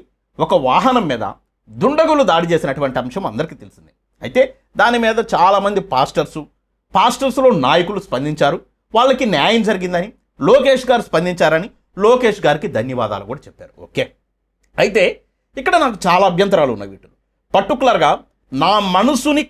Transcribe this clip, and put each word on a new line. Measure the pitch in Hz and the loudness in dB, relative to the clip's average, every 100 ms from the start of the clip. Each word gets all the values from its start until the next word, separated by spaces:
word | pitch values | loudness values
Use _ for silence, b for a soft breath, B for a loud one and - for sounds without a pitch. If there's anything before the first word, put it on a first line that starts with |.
| - _ _ - | -20 _ _ -6
ఒక | 160 185 127 | -2 0 2
వాహనం | 151 233 240 165 | 2 2 0 -2
మీద | 120 101 - _ _ _ | -4 -6 -12 _ _ _
దుండగులు | 110 220 302 320 294 214 | -2 0 2 2 2 2
దాడి | 165 170 | 2 0
చేసినటువంటి | 165 175 135 139 127 | -2 -2 -4 -4 -4
అంశం | 123 196 175 | -6 -8 -8
అందరికీ | 110 165 - | -6 -8 -10
తెలిసిందే. | 101 _ 80 _ _ _ | -20 _ _ _ _ _
అయితే | - 247 262 - _ - | -6 0 0 -2 _ 0
దాని | 214 240 226 | 0 2 0
మీద | 220 226 | 0 -2
చాలామంది | 160 180 196 202 202 - | 2 4 4 0 -4 -2
పాస్టర్స్, | 131 143 175 147 160 147 _ _ _ _ | -2 0 -2 -6 -8 -16 _ _ _ _
పాస్టర్స్‌లో | 190 226 - 269 277 262 190 127 | 0 0 0 -4 2 2 2 2
నాయకులు | 165 180 202 - | 0 0 -6 -8
స్పందించారు, | 127 147 151 147 147 - _ _ | -6 -6 -2 -2 -2 -10 _ _
వాళ్ళకి | 220 262 262 247 151 | 0 2 0 -2 0
న్యాయం | 160 226 202 | 0 0 0
జరిగిందని | 196 180 175 202 - _ _ 139 | -2 -4 -6 -6 -14 _ _ 2
లోకేష్ | 170 269 254 247 | 4 4 0 0
గారు | 240 - | -2 0
స్పందించారని | 160 180 180 165 160 202 _ _ - 208 | -2 -2 0 0 0 -4 _ _ 0 2
లోకేష్ | 254 247 - 151 | 4 2 0 0
గారికి | 151 196 113 | 0 -4 -6
ధన్యవాదాలు | 131 123 107 101 98 | -6 -4 -4 -6 -10
కూడా | 117 - | -14 -16
చెప్పారు. | _ 87 _ 87 | _ -20 _ -10
ఓకే, | - 123 _ _ _ _ _ _ - | -8 -8 _ _ _ _ _ _ -2
అయితే | 190 202 190 - _ _ _ - | 0 2 0 -2 _ _ _ -6
ఇక్కడ | 269 349 277 | 0 2 0
నాకు | 202 180 | -2 0
చాలా | 180 196 | 2 2
అభ్యంతరాలు | 175 202 165 139 104 | 2 2 2 0 -2
ఉన్నాయి | 98 98 | -10 -18
వీటిలో. | _ _ _ _ _ | _ _ _ _ _
పర్టికులర్గా | 185 - 269 262 202 151 147 _ _ _ | -2 -2 0 0 2 2 0 _ _ _
నా | 131 165 208 196 | -2 2 2 2
మనసుని | 185 233 269 302 294 | 2 2 0 0 -2